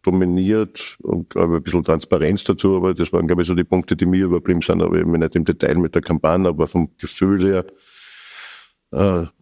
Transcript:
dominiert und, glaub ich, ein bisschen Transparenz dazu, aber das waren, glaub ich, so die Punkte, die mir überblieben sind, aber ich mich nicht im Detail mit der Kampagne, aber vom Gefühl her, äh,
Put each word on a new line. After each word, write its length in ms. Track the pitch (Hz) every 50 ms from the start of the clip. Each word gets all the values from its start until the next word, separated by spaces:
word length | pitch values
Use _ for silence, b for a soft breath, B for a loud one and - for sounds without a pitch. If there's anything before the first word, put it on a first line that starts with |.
| -
dominiert 920 | 95 90 92 92 90 90 92 95 98 107 110 107 92 - - - - - _
und, 300 | - - - 87 82 _
glaub 180 | - 90 87 85
ich, 60 | 85
ein 60 | 80 65
bisschen 200 | 87 90 87 80
Transparenz 600 | - 80 82 - _ 95 80 78 78 98 101 -
dazu, 320 | - 92 - - 98 95
aber 180 | 92 87 95 87
das 180 | 85 85 -
waren, 140 | - 87 85
glaub 140 | 78 87 87
ich, 80 | 87
so 80 | 82 90
die 80 | 87 87
Punkte, 320 | _ - 92 90 - 90
die 100 | 80 101
mir 200 | 90 92 92 95
überblieben 360 | 90 87 85 - - 90 85
sind, 200 | - - 90 87
aber 180 | 85 85 82 82
ich 60 | 85
mich 140 | 82 85 82
nicht 160 | 82 82 -
im 100 | 87 80
Detail 300 | 85 82 - - - 76
mit 200 | 87 87 78 -
der 60 | -
Kampagne, 460 | - - 85 76 - 78 82 92 95
aber 200 | 90 80 73 80
vom 220 | 76 - 90 80 - _
Gefühl 480 | _ - 78 - - 95 95 101 95 90
her, 180 | 98 98 92 90 - B B B B B B B B B B B B B B B B B B B B B _ _ _
äh, 340 | - 69 98 101 92 85 85 82 _ _